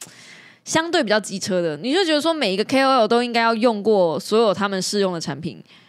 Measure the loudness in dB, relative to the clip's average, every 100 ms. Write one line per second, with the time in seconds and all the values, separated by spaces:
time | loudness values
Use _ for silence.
0 | -20 -20 -20 -20 -20 _ -4 -2 0 0
1 | 2 0 -2 -8 -4 -2 -2 -4 -2 0
2 | 2 0 0 0 0 -2 0 2 4 4
3 | 4 2 0 0 0 2 2 2 2 4
4 | 2 0 0 2 2 2 -2 -2 -2 0
5 | -2 -2 -6 -8 -10 -12 -18 -20